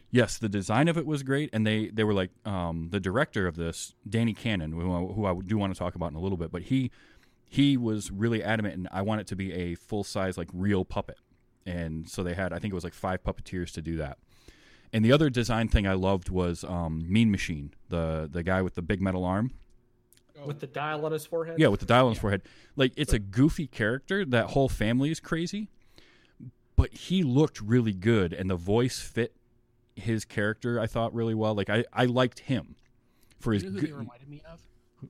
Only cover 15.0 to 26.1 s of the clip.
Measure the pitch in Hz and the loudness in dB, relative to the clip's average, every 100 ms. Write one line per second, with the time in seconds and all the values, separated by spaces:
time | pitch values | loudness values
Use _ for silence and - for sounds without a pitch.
15 | 110 147 156 120 117 113 113 117 98 95 | 6 6 6 2 0 0 2 4 4 2
16 | 92 95 87 92 87 85 - 87 82 80 | 2 0 0 0 0 -2 -4 -4 -2 -4
17 | 85 104 113 98 - 78 69 - - 85 | 2 4 6 4 -2 -6 -8 -14 -6 -2
18 | 82 80 78 87 85 92 90 - 82 98 | -2 -2 -4 -4 0 2 0 -2 -2 0
19 | 95 92 90 95 123 - - - _ _ | 0 0 0 0 -2 -6 -20 -20 _ _
20 | _ _ _ - 147 143 135 139 151 156 | _ _ _ -14 -10 -10 -8 -6 -4 -4
21 | 156 156 - 165 165 165 151 202 - 120 | -4 -4 -4 -4 -2 4 4 4 4 6
22 | 127 107 107 98 - - - - 131 - | 6 2 0 -2 -4 -20 -6 0 0 2
23 | 147 117 98 107 147 - 143 - 107 131 | 0 0 0 4 4 2 -6 -2 0 -2
24 | - 196 170 123 104 143 135 - 107 120 | -2 -2 2 2 2 2 2 2 0 2
25 | 143 160 - 165 175 208 214 - - - | 0 -2 -4 -4 -4 -6 -10 -14 -20 -20
26 | - | -20